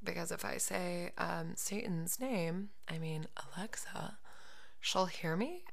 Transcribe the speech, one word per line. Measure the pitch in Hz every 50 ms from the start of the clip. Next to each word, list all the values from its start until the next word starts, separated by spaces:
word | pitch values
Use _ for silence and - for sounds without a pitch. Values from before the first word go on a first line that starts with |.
| -
because | 190 175 170 170 170
if | - - -
I | 202 -
say, | - - - 196 190 180 175 175 175 175 - - -
um, | - 170 170 165 165 165 -
Satan's | - - - 196 208 - - 175 165 165 170 - -
name, | 254 269 247 190 165 165 170 185 202 208 - - - -
I | 165 160
mean | 160 160 160 156 160 - - - - - -
Alexa, | 175 190 233 - - - - - - - - - - - - - - - - - - - - - -
she'll | - - - 190 190
hear | 180 - - - 165 160
me | 175 233 302 359 359 - -